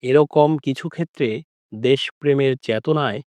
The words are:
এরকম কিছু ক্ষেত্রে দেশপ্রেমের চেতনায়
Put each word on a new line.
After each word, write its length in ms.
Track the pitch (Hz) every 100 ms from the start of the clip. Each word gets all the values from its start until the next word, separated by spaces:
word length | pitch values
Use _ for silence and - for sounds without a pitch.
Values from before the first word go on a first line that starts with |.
এরকম 460 | 127 139 147 156 151 156
কিছু 280 | 139 131 170
ক্ষেত্রে 400 | - 170 - 127 110 - _ _
দেশপ্রেমের 800 | 110 123 135 - _ 147 139 135 131
চেতনায় 580 | - 110 127 156 139 101